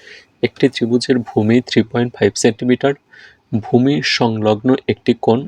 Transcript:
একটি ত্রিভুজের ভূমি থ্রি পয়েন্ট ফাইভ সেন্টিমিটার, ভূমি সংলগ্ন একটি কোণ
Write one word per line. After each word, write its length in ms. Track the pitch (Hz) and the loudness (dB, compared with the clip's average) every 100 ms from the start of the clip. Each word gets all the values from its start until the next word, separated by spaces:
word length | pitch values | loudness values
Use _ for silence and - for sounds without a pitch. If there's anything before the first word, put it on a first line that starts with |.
| - - _ _ | -20 -20 _ _
একটি 220 | 123 - 135 | -6 0 -2
ত্রিভুজের 480 | - 113 120 - 127 110 | 0 -2 0 0 -2 -2
ভূমি 280 | 113 107 123 - | -2 2 2 2
থ্রি 120 | 117 110 | -2 0
পয়েন্ট 200 | 120 120 | -2 -4
ফাইভ 180 | - 104 - | -2 -2 0
সেন্টিমিটার, 500 | 120 110 123 123 135 139 _ - - _ _ 110 | -2 0 -2 0 0 -4 _ -20 -20 _ _ -6
ভূমি 300 | - 120 131 151 - - | 0 2 2 0 -2 0
সংলগ্ন 520 | 120 110 107 107 127 131 - | -2 0 0 0 0 0 -2
একটি 240 | 110 - 117 | -2 -2 0
কোণ 180 | - 117 | 0 0